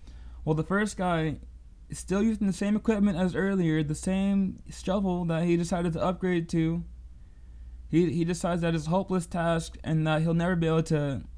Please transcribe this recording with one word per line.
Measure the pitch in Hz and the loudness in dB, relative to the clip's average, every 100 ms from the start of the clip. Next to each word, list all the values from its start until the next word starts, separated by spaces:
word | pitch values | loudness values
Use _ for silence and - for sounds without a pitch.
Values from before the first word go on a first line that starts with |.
| - - - - | -18 -16 -16 -6
Well, | - | -2
the | 156 | 0
first | 156 196 214 - | 2 0 0 0
guy | 185 165 156 - - - - - - | 0 0 0 -4 -10 -18 -20 -20 -12
is | - | -12
still | - 190 | -2 2
using | 226 214 196 | 2 2 0
the | |
same | 185 202 208 | 0 0 2
equipment | - 214 202 170 | 2 4 4 4
as | 185 | 0
earlier, | 156 196 190 170 156 | 0 0 2 2 2
the | 151 | 0
same | 151 - 190 196 196 190 - - | -2 -2 0 2 2 0 -4 -12
shovel | - - 196 190 175 170 | -8 -2 0 0 0 0
that | 160 | 0
he | 175 170 | 2 2
decided | 170 180 175 | 2 0 0
to | 160 | 0
upgrade | 180 180 185 175 165 | 0 0 0 0 0
to. | 170 160 170 170 - - - - - - - - - - | 0 0 0 -6 -12 -16 -18 -18 -18 -18 -16 -16 -14 0
He, | 156 175 | 4 4
he | 156 | 2
decides | 165 165 180 170 | 0 0 0 0
that | 170 | 0
it's | 165 151 | 0 0
a | |
hopeless | 180 185 185 165 | 0 2 0 0
task | 185 170 165 165 - | -2 2 0 -2 -8
and | - 160 156 | -2 2 2
that | 156 | 2
he'll | 165 | 2
never | 165 170 180 | 2 2 2
be | 160 | 2
able | 160 | 2
to | 160 156 143 127 - | 4 2 0 -4 -8